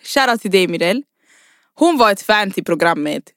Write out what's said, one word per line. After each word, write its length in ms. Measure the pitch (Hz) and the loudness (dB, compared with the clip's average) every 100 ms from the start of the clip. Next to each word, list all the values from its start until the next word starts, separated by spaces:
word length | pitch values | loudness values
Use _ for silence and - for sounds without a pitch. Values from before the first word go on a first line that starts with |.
Shoutout 380 | - - 262 226 | -4 0 0 0
till 100 | 208 | 0
dig, 180 | 190 180 | 0 0
Mirel. 340 | 170 170 220 285 _ _ _ _ _ _ | 0 -2 -2 -6 _ _ _ _ _ _
Hon 240 | - 330 311 | 0 2 4
var 120 | 226 | 2
ett 100 | 196 | 2
fan 280 | - 214 202 | 0 0 0
till 140 | - | -4
programmet 600 | - 165 170 160 147 151 - | -2 0 0 0 -4 -8 -10